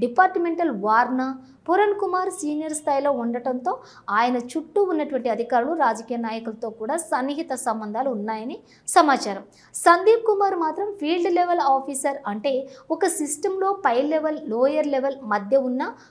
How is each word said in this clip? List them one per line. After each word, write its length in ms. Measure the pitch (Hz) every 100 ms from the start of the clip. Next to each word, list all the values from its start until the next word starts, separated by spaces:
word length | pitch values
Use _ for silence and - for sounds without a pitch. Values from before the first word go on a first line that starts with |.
డిపార్ట్‌మెంటల్ 720 | 240 240 370 359 339 330 339 214 208
వార్నా? 420 | 220 247 254 262 262 - - -
పూరన్ 280 | 359 415 403
కుమార్ 280 | 381 370 370 370
సీనియర్ 360 | 294 302 311 302
స్థాయిలో 320 | - 277 285 262
ఉండటంతో 500 | 233 240 254 254 254 508 - - - 202
ఆయన 180 | 240 247 240
చుట్టూ 280 | 320 302 - 392
ఉన్నటువంటి 380 | 320 294 269 233
అధికారులు, 380 | 220 233 254 254 330
రాజకీయ 340 | 262 220 233 240
నాయకులతో 440 | 226 226 226 214 226 214
కూడా 160 | 226 320 -
సన్నిహిత 420 | 285 262 285 330 254
సంబంధాలు 460 | - 220 208 214 269 220
ఉన్నాయని 400 | 208 220 226 381 - - -
సమాచారం. 500 | 370 311 262 214 196 - _ - -
సందీప్ 420 | 359 349 381 453 453
కుమార్ 280 | 403 392 370
మాత్రం 240 | 320 311 415 403
ఫీల్డ్ 300 | 302 359 359 349
లెవెల్ 240 | 349 349 277
ఆఫీసర్, 440 | 269 269 269 294 277 -
అంటే 200 | 208 277 262 269 - -
ఒక 120 | 320 381 403
సిస్టంలో 500 | 294 - 403 381 381 392
పై 120 | 285 240 294
లెవెల్, 280 | 311 311 302 -
లోయర్ 380 | 220 269 311 294
లెవెల్ 240 | 269 269 262 240
మధ్య 260 | 208 196 277 254
ఉన్న 160 | 254 349 466 -